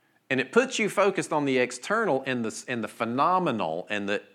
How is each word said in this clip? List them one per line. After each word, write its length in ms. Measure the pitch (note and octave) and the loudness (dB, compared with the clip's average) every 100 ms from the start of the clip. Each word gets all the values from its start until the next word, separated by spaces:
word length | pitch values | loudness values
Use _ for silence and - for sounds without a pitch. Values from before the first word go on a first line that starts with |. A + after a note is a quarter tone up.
| _ _ - | _ _ -4
And 80 | B2+ | -2
it 100 | B2 | 2
puts 280 | A#3 C4 - | 4 4 0
you 100 | G#3 | 0
focused 420 | G#3 G3 F#3+ D3+ | 2 2 2 0
on 140 | D#3 | 0
the 140 | C#3 B2+ | 2 2
external 680 | B2 - - G#3+ G#3+ C3+ | 0 -2 -2 0 2 0
and 180 | C3+ B2+ | 0 -2
the 60 | A2 | -4
s-, 160 | - - | -6 -6
and 160 | A#2+ | -6
the 60 | G#2+ | -6
phenomenal 1000 | - A2+ B2 D#3 F#3 E3+ A2+ E2+ E2 - | -4 -2 0 2 2 0 0 -2 -4 -4
and 180 | G#2 G2+ | -4 -2
the, 140 | G2+ - | -4 -6